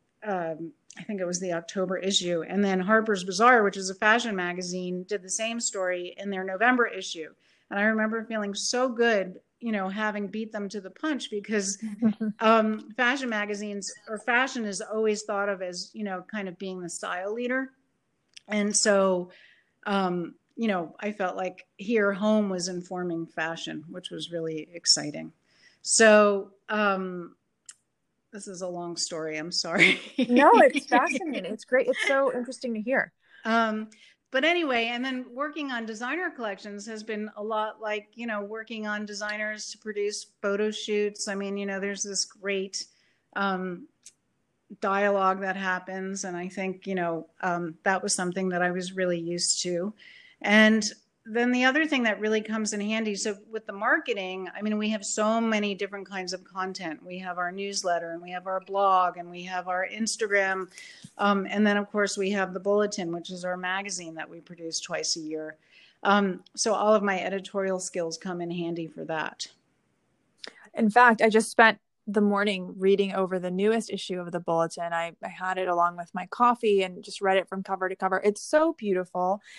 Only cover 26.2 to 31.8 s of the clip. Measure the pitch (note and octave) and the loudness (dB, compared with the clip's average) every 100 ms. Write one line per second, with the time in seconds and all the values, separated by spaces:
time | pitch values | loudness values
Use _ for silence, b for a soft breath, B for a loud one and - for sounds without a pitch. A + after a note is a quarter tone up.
26.2 | G#3 G3+ - _ - G#3+ G#3 F#3+ F#3 F3+ | 8 4 -4 _ -6 0 0 0 -2 -6
27.2 | E3+ - _ _ - - _ _ _ _ | -10 -16 _ _ -20 -20 _ _ _ _
28.2 | _ G#3+ G3+ F3+ F#3 F3 F3 E3+ - E3 | _ -16 -14 -8 -6 -6 -6 -4 -4 -4
29.2 | D#3+ D#3 D#3+ F3+ E3+ F3 - F#3 - - | -4 -6 -4 -4 0 4 4 4 -2 -2
30.2 | A#3+ B3 D4 A4+ D4 C#4+ - B3 D#4+ - | 4 8 10 10 8 6 2 4 4 0
31.2 | F4 A3 F#3 G#3+ - B3+ | -4 -6 -6 -8 0 2